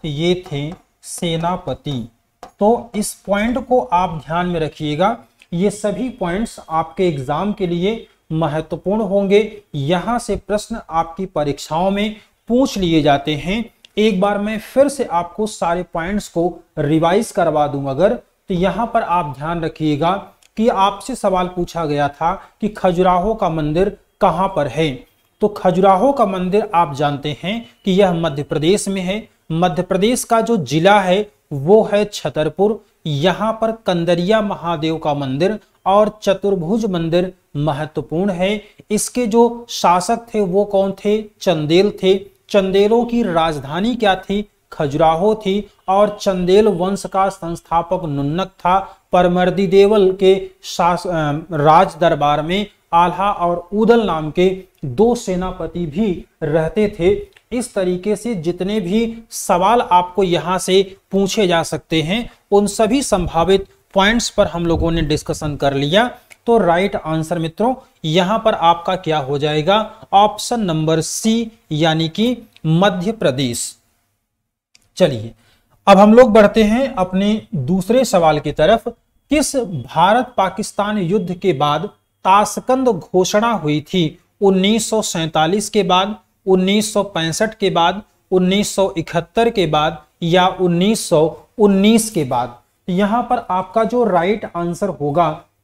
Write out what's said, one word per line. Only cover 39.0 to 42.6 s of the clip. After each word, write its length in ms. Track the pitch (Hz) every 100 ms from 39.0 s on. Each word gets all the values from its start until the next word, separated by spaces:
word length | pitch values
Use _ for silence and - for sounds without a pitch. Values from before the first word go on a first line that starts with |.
| - 247 240
जो 380 | 233 233 240 -
शासक 580 | - 190 180 180 233 233
थे 80 | 214
वो 240 | 196 190 202
कौन 260 | 196 196 190 208
थे? 160 | 214 214 _
चंदेल 500 | - 160 151 170 208 208
थे। 140 | 185 196 - _ _
चंदेलों 540 | 202